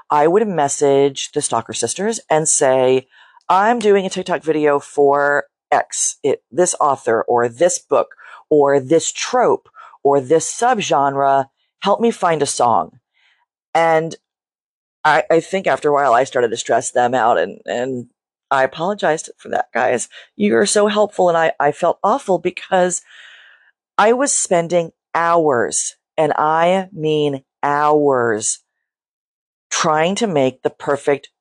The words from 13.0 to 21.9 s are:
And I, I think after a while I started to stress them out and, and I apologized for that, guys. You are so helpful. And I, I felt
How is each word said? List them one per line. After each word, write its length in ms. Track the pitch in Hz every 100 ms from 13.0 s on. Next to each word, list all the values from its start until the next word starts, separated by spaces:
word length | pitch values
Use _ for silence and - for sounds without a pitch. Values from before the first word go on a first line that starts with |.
| _ _ _ _ _ _ _
And 420 | 160 165 160 165 - _ _ _ _ _ _ _ _
I, 200 | 156 151 -
I 80 | 165
think 260 | - 190 180
after 240 | - 151
a 40 |
while 200 | 143 139
I 100 | 117
started 280 | 131 131 117
to 60 | 110
stress 340 | - 120 123
them 240 | 127 120 127
out 220 | 113 98
and, 200 | 92 - -
and 440 | 101 131 123 120 _ _ _ -
I 120 | 135
apologized 680 | 131 160 175 208 175 156 - -
for 120 | -
that, 220 | - -
guys. 340 | 117 123 123 - - - -
You 200 | 208 226
are 100 | 202
so 200 | 208 208
helpful. 400 | 208 202 - 180
And 80 | 165
I, 160 | 160 -
I 120 | 143
felt 280 | 143 170